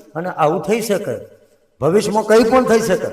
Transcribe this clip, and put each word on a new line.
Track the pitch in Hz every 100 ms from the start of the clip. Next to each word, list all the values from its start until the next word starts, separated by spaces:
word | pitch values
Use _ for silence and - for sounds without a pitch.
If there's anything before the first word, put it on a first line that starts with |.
| - 156
અને | 175
આવું | - 151 180
થઈ | - 226
શકે, | - 190 - 110 - - _ _ _ -
ભવિષ્યમાં | 139 202 - 208
કંઈ | 208 220
પણ | 233 254 247
થઈ | 226
શકે | 180 180 -